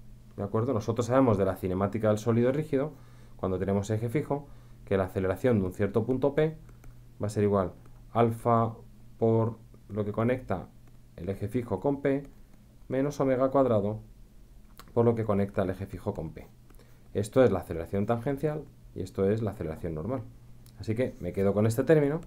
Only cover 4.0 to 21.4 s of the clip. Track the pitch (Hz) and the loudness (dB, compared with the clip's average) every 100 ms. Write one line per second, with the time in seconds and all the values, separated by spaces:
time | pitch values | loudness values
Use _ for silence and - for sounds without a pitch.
4 | 120 147 - 139 - - - - - 98 | -2 -2 -2 -4 -6 -18 -20 -12 -2 0
5 | 92 101 92 95 127 113 92 92 101 113 | 0 -2 -2 0 2 2 0 -2 0 0
6 | 117 131 139 147 156 156 - - - - | 0 0 0 2 0 -2 -16 -20 -20 -20
7 | - - 104 107 104 101 90 - - - | -18 -6 -4 2 2 4 0 -4 -20 -20
8 | - 113 117 113 120 113 113 117 - - | -4 2 2 2 2 2 2 -4 -18 -20
9 | - - 113 113 113 - - - - 104 | -14 -2 2 2 0 -4 -16 -20 -10 -6
10 | 104 104 117 127 - 90 - - - - | -4 0 0 0 -2 -6 -8 -18 -20 -20
11 | - - 87 95 107 127 117 101 143 139 | -20 -12 -6 -6 -4 -4 -4 -2 -2 0
12 | 143 139 - - - - - - - 131 | 0 0 -4 -18 -20 -20 -20 -18 -6 -2
13 | 143 147 135 127 135 139 131 107 101 110 | -2 0 0 2 4 4 4 4 2 -4
14 | - - - - - - - - - 120 | -10 -20 -20 -20 -20 -20 -20 -20 -6 2
15 | 117 113 107 98 101 - 92 92 98 90 | 2 2 0 0 0 -2 -2 -4 -8 -8
16 | 104 80 80 - - - - - - - | -8 -6 -8 -12 -20 -20 -20 -20 -20 -20
17 | - 98 107 131 120 92 - 82 87 98 | -8 -6 0 4 6 4 -4 -6 -4 -2
18 | 104 117 143 139 151 151 - - - - | 0 0 -2 -2 -2 -4 -10 -18 -14 -10
19 | 101 - 95 113 104 95 80 78 87 78 | -8 0 2 2 -2 -4 -8 -6 -6 -6
20 | 95 131 - - - - - - 107 107 | -6 -6 -8 -16 -20 -20 -20 -12 -4 -2
21 | 127 - 87 95 | -2 -4 -6 0